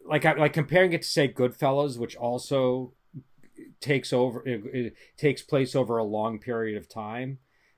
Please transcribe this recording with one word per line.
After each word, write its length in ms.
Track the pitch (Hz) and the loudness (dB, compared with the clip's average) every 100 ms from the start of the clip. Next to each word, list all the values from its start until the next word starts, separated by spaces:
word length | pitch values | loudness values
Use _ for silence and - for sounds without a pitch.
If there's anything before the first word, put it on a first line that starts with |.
| - | -2
like, 200 | 151 160 | 2 2
I, 80 | |
like, 180 | 151 147 | 4 2
comparing 380 | 160 139 175 185 | 2 2 4 4
it 100 | 165 | 2
to, 40 | - | 0
say, 200 | - 139 | 2 2
Goodfellas, 680 | 107 123 - 139 139 147 117 | 2 0 2 0 2 0 -2
which 180 | 117 - | -8 -4
also 760 | 120 123 - 139 127 127 127 - _ 139 - _ - - - - | -4 -4 -2 2 2 0 -4 -14 _ -20 -20 _ -20 -20 -20 -10
takes 320 | - 135 - | -2 0 0
over, 340 | 127 127 120 135 | 0 0 -2 -4
it, 140 | 117 104 | -6 -4
it 220 | 127 117 - - - | -6 -6 -8 -20 -2
takes 240 | 147 131 | 0 0
place 320 | - 139 127 139 | -2 0 0 0
over 220 | 117 117 | 0 0
a 60 | |
long 340 | 107 107 110 107 | 0 -2 -2 -4
period 380 | 123 117 110 104 | -6 -4 -4 -6
of 120 | - | -10
time. 500 | 113 107 117 131 135 _ _ _ | -12 -10 -8 -8 -10 _ _ _